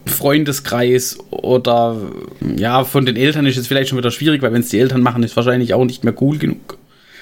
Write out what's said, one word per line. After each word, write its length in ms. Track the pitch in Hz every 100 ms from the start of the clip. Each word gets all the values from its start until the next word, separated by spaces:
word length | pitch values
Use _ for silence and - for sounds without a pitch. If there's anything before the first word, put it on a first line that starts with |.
| -
Freundeskreis 1120 | - 139 147 147 135 - 120 123 127 - - -
oder, 800 | - - 127 123 120 117 113 92 50 - - - 57
ja, 260 | 110 127
von 220 | 127 143 131
den 80 |
Eltern 320 | 117 135 156 139
ist 80 |
jetzt 140 | 127 120
vielleicht 220 | 139 135
schon 80 | 131
wieder 120 | 120
schwierig, 320 | - 151 147
weil 100 | 127
wenn's 180 | 120 120
die 100 | 101
Eltern 200 | 131 131
machen, 220 | 123 120
ist 140 | 113 -
wahrscheinlich 380 | 120 123 120
auch 100 | 101
nicht 180 | 127 123
mehr 180 | 117 -
cool 180 | 139 151
genug. 380 | - - - - _ _ _ -